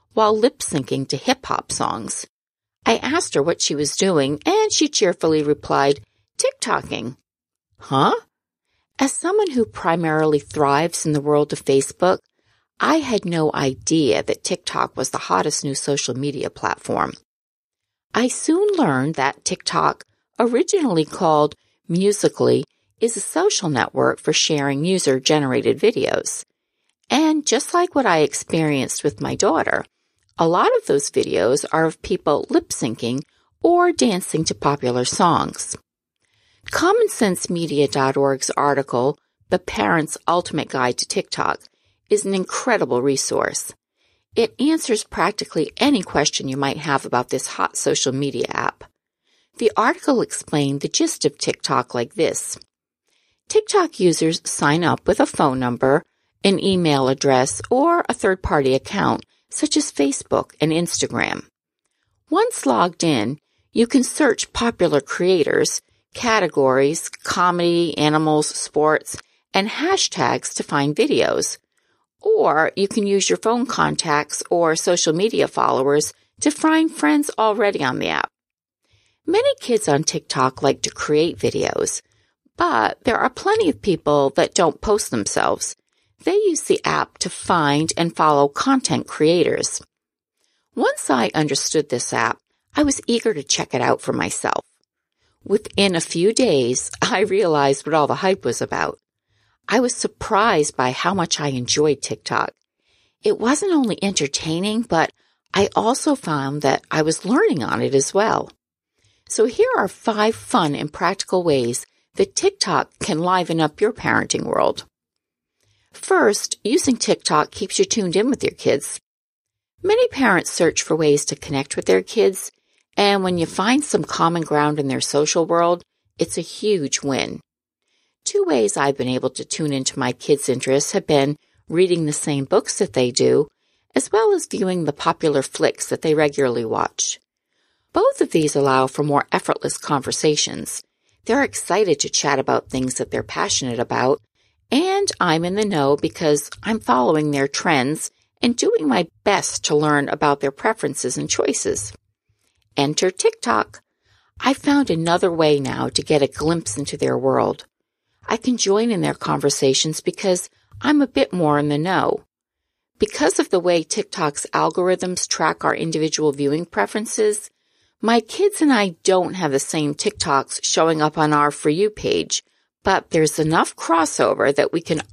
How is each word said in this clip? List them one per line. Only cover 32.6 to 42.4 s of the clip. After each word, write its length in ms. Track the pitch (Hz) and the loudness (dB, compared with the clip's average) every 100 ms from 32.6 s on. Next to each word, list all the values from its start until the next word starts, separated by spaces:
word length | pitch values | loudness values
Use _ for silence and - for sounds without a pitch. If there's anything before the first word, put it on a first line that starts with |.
| 339 - 127 113 117 127 - _ _ _ | 0 -6 -4 -4 -4 -4 -8 _ _ _
or 300 | 339 349 349 | 2 4 4
dancing 540 | 339 254 185 - - - | 2 2 0 -2 -4 -2
to 100 | - | -2
popular 480 | - 143 123 123 | 0 0 0 0
songs. 720 | 123 - 185 135 - - - - _ _ _ _ _ _ _ _ - | -2 2 4 4 2 -6 -10 -12 _ _ _ _ _ _ _ _ -8
Common 400 | - 339 440 440 | 0 2 4 2
sense 400 | - 208 180 - | 2 0 0 -4
media 400 | 175 165 147 139 | -4 -2 2 2
dot 260 | 143 135 135 | 2 0 2
org's 360 | 139 135 - | 2 0 -2
article, 680 | - 143 139 135 123 127 151 _ _ - | 0 2 2 0 0 0 -2 _ _ -4
The 100 | 180 | -4
Parent's 580 | - - 202 170 147 - - | -2 -2 2 2 0 -6 -2
Ultimate 420 | 175 175 156 123 | 0 -2 -6 -4
Guide 280 | 139 123 123 | 0 0 0
to 80 | - | -4
TikTok, 520 | - - - - - _ _ _ _ - | -4 -6 -4 -2 -4 _ _ _ _ -2
is 140 | 208 | -2
an 100 | 196 | 0
incredible 680 | 196 | -4